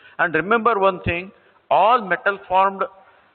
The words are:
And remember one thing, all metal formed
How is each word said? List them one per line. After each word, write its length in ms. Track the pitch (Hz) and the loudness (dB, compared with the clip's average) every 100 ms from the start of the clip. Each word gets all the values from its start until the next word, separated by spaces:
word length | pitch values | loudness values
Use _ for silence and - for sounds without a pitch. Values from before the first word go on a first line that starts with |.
| - - | -12 -4
And 140 | 170 | -2
remember 460 | 156 180 233 226 202 | 0 0 0 0 2
one 220 | 190 180 | 0 0
thing, 300 | 185 170 190 - _ _ - | -6 -6 -10 -20 _ _ -2
all 300 | 151 202 247 | 2 4 2
metal 400 | 190 170 202 196 - | 0 -4 -2 -4 -2
formed 360 | 185 196 196 175 - _ _ _ | 0 2 0 -10 -12 _ _ _